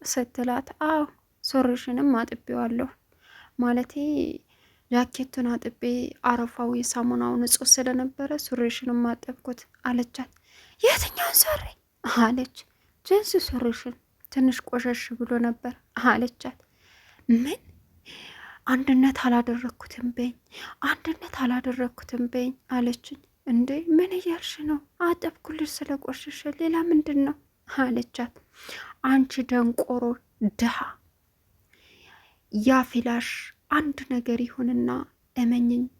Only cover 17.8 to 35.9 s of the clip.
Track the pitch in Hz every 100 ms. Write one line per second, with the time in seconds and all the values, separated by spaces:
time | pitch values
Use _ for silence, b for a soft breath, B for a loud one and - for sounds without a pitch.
17.8 | _ _ - B B B B B - 254
18.8 | 269 254 269 262 247 240 240 240 247 -
19.8 | - - 247 240 247 - _ B B B
20.8 | 277 - - 320 349 - 254 247 254 254
21.8 | 247 - - 247 240 254 247 262 - 254
22.8 | 240 240 - 285 _ _ - 233 254 285
23.8 | 339 320 370 370 359 330 - - 302 294
24.8 | - - 349 349 339 - - 311 302 -
25.8 | 294 277 - 262 302 - 294 285 330 330
26.8 | 339 311 302 285 277 302 _ _ - -
27.8 | 254 240 240 - 240 - _ B B B
28.8 | B B 262 269 262 - 247 247 233 233
29.8 | - 247 240 247 _ - 214 - 233 -
30.8 | - - _ _ _ _ _ _ _ b
31.8 | b b b b b b _ 208 220 262
32.8 | 247 240 240 233 - - - - - 302
33.8 | 302 - - 247 240 233 240 - 240 240
34.8 | 240 254 - _ _ - 233 240 240 240
35.8 | 254